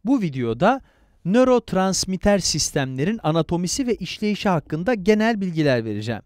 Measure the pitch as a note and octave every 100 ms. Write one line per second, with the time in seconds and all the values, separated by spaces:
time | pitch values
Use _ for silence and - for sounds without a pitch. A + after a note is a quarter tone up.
0 | G#3 C4+ F3+ C3+ A#2 A2+ F#3+ C4 - _
1 | _ _ E3 A3+ B3+ B3 - F#3 F#3+ F#3
2 | - F#3 G3+ G3+ - D3+ - D#3 C3 C3
3 | D#3+ A3 D#3 E3 D#3 E3+ F3+ - B3 G#3
4 | F3+ - G#3 G#3 G#3+ F3 - D#3 F3+ A#3
5 | F#3 G#3+ A3 A3+ F#3+ D#3+ D3 B2 A2+ G#2
6 | G#2+ G#2+